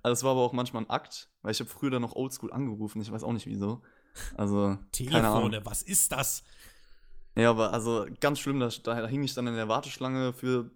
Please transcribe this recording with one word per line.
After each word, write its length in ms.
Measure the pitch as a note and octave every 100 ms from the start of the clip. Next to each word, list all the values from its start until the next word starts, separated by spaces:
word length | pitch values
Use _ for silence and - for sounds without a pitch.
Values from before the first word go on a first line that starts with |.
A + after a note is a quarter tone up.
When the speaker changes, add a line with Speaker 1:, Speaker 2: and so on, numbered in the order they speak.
Speaker 1:
Also 100 | A#2
es 100 | A#2+
war 80 | C3
aber 100 | B2+
auch 120 | B2
manchmal 300 | B2 B2 A#2
ein 60 | A2
Akt, 420 | B2+ - - - _
weil 100 | G#2+
ich 80 | G#2+
hab 80 | A#2
früher 220 | - C#3+
dann 120 | B2+
noch 140 | A#2+ -
oldschool 380 | C3 - A2
angerufen, 480 | B2 C3+ G#2+ G#2+ G#2+
ich 100 | G#2
weiß 120 | A2
auch 100 | D#2
nicht 140 | A#2 -
wieso. 340 | G#2 G2+ B2+ - _ _ - - -
Also, 420 | G2+ G2+ G2+ G2
keine 100 | -
Speaker 2:
Telefone, 640 | - B2+ A#2+ A2+ A2 G#2+ G#2+
Speaker 1:
Ahnung. 80 | -
Speaker 2:
was 160 | -
ist 320 | - G2+ -
das? 300 | C3 C#3+ - - - - - - - - - - -
Speaker 1:
Ja, 120 | A#2
aber 200 | A2+ G#2+
also 360 | A#2 A2+ A#2 C#2+ A#2
ganz 200 | D3 C#3+
schlimm, 200 | C#3 C#3
da, 80 | A#2+
da 400 | - - A#2 A2+
hing 160 | C#3
ich 100 | C#3
dann 140 | C3 B2
in 80 | A2+
der 140 | A2
Warteschlange 640 | A#2 C#3+ - C3 C3 B2+
für 360 | B2 B2+ B2+ A#2